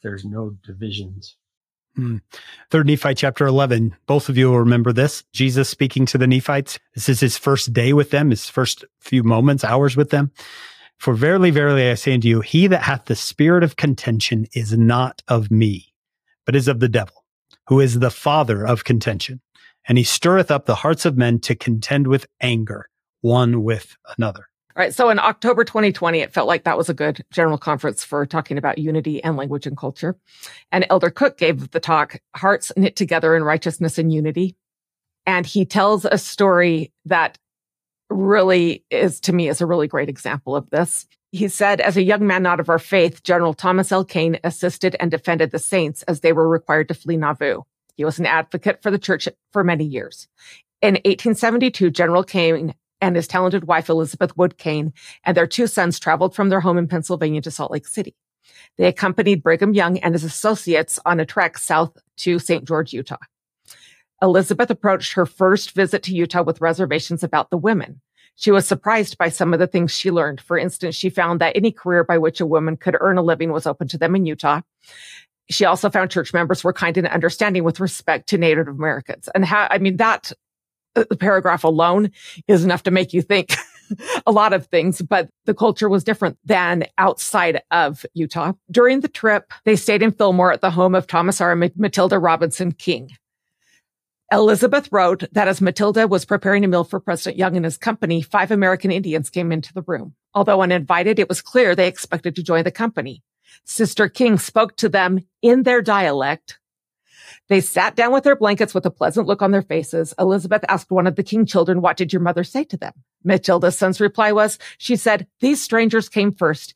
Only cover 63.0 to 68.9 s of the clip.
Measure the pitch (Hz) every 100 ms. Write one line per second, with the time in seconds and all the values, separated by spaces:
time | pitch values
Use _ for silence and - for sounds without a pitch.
63 | - 127 - _ _ _ _ - _ _
64 | _ - 185 180 190 180 240 208 208 190
65 | - - 175 - 185 202 - - 190 -
66 | - 185 170 175 160 165 165 165 180 147
67 | - 170 170 151 - 175 190 214 - 139
68 | _ _ _ - - 196 - 175 -